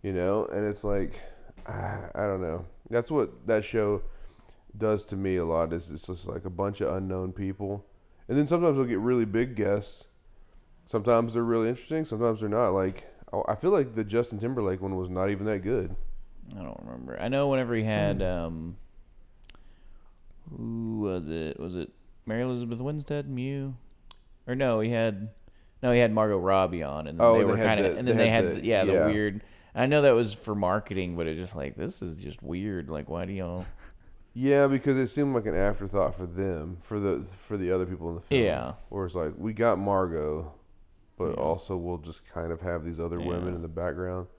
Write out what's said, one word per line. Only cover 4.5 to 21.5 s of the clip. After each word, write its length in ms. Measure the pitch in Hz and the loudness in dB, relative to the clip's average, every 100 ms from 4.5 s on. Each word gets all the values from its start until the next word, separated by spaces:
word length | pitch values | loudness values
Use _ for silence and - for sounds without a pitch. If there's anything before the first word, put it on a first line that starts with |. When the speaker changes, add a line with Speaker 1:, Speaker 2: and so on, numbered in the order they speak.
| - - 104 | -20 -20 -2
Speaker 1:
does 260 | 107 104 - | 2 2 0
to 100 | 98 | -4
me 200 | 98 92 | 0 2
a 80 | |
lot, 300 | 82 82 82 | 2 2 0
is 160 | 85 85 | -2 -6
it's 160 | 76 - | -12 -10
just, 200 | 90 87 | -10 -8
like, 200 | 110 95 | -8 -8
a 40 | |
bunch 300 | 87 101 101 | -4 -4 -2
of 140 | 104 95 | -2 -2
unknown 360 | 95 92 92 | -4 -4 -6
people. 520 | 92 98 95 98 101 - - _ - - | -4 -6 -6 -6 -8 -10 -20 _ -20 -2
And 100 | 131 | 0
then 80 | 147 | 2
sometimes 320 | 170 170 139 | 4 4 4
they'll 80 | 123 | 2
get 140 | 101 | 2
really 260 | 113 123 110 | 2 2 4
big 300 | 107 127 110 | 2 0 0
guests. 520 | 101 101 101 - - _ - - - - _ - - | 0 0 -2 -16 -20 _ -20 -20 -20 -20 _ -20 -4
Sometimes 480 | 113 104 117 117 | -2 4 4 4
they're 100 | 113 | 0
really 240 | 117 113 113 | 2 4 2
interesting, 380 | 123 - 160 156 | 0 -4 -4 -2
sometimes 340 | 110 117 107 | 0 0 0
they're 80 | 107 | 0
not. 220 | 107 113 | 2 4
Like, 360 | 95 95 95 - - - | 4 0 -2 -14 -20 -8
I, 220 | 98 - | -4 -2
I 20 | 107 | 0
feel 140 | 170 | 2
like 240 | 196 127 | 2 2
the 100 | 110 | -2
Justin 340 | 104 113 120 107 | 0 0 0 -2
Timberlake 420 | 117 131 101 92 | -4 0 0 -2
one 160 | 95 92 | -2 -4
was 140 | 90 | -2
not 180 | 90 98 | 0 0
even 160 | 101 104 | 0 -2
that 120 | 104 | -2
good. 360 | 92 123 92 - - - - - - 101 | 0 -2 -2 -4 -4 -6 -10 -14 -14 -12
Speaker 2:
I 40 | |
don't 180 | 82 - | -12 -12
remember. 380 | 57 62 64 - | -12 -12 -12 -6
I 80 | 107 | -2
know 200 | 135 143 | 2 2
whenever 260 | 135 123 | 2 2
he 80 | 117 | 0
had, 380 | 110 107 101 95 | 2 2 2 0
Speaker 1:
Mm. 260 | 95 90 82 | 0 -2 -4
Speaker 2:
um, 300 | 82 82 87 - - - - - - - - - - - - - - - - 160 147 | -6 -10 -12 -18 -20 -20 -20 -20 -20 -20 -20 -20 -20 -20 -20 -20 -20 -20 -20 -16 -12
who 440 | 113 113 113 110 | -8 -6 -4 -2
was 280 | 104 92 78 | -2 -2 -4
it? 300 | 80 80 | -6 -6